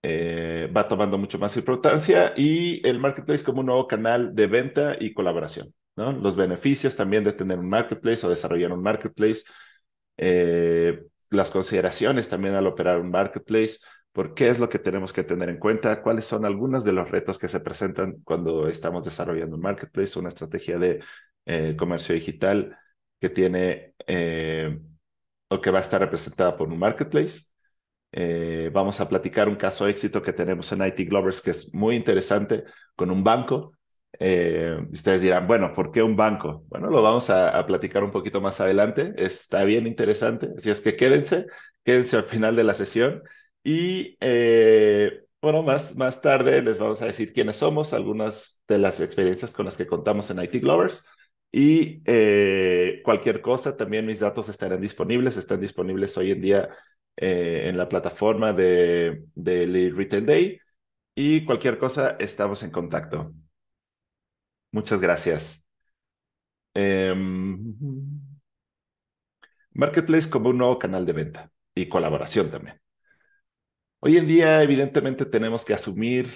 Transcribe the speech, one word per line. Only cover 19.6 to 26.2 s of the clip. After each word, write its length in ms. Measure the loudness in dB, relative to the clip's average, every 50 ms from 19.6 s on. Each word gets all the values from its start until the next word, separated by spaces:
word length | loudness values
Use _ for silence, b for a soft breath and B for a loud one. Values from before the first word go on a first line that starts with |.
marketplace, 580 | -4 -4 -6 -6 -8 -10 _ -4 -4 -4 -4 -8
una 80 | -8 -10
estrategia 500 | -10 -12 -12 -10 -10 -10 -6 -6 -4 0
de, 220 | 0 0 0 -2 B B B B B B B _ _
eh, 320 | -6 -4 -2 -2 -2 -2 -2
comercio 360 | -2 -4 -4 -6 -2 -2 -2
digital 640 | -2 -2 -6 -6 -2 0 2 2 2 0 -4 B B B B B _ _ _ _ _
que 80 | -6 -4
tiene, 640 | 0 2 2 2 2 0 0 0 -2 -4 -8 -20 _ _ -8
eh, 720 | -4 -4 -2 -2 -2 -4 -4 -4 -4 -4 -4 -4 -4 -6 -8 -12 -18 -20 _ _ _ _ _ _ _ _ _ _ _
o 140 | -4 -2
que 100 | 0 2
va 60 | 2 2
a 40 |
estar 200 | 2 2 0 0
representada 560 | 0 0 -2 -6